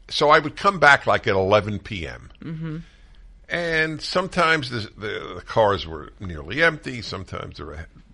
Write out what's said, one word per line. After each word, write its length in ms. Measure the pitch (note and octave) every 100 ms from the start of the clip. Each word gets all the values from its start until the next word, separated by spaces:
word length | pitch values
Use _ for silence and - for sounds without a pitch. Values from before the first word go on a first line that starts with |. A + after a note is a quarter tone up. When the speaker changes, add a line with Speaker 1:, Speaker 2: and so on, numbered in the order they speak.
| -
Speaker 1:
so 200 | - D3
I 100 | D#3
would 160 | D3 -
come 240 | G3+ F#3
back, 260 | D3 C#3 A2+
like, 220 | G2+ A2
at 80 | G2
eleven 420 | F#2+ G#2+ G2+ G2+
P 280 | - G2 C#2
M. 240 | A#1+ B1 -
Speaker 2:
Mm-hmm. 340 | D3 D#3+ D#3+ D#3 - - - - - - -
Speaker 1:
And 520 | E3+ E3+ D#3+ D#3+ D3+
sometimes 680 | - F#3 F#3+ F3+ D#3+ D#3+ B2
the, 180 | A#2+ G#2 -
the, 360 | G#2 G2 D2 F2+
the 80 | -
cars 400 | A#2 G#2 F#2+ E2
were 260 | D#2+ - -
nearly 440 | F#2+ D2+ D2+ C3
empty. 400 | E3 D3+ C#3 B2
Sometimes 540 | - F#2 - - - -
there 100 | D2+
were, 200 | D#2 E2+ - -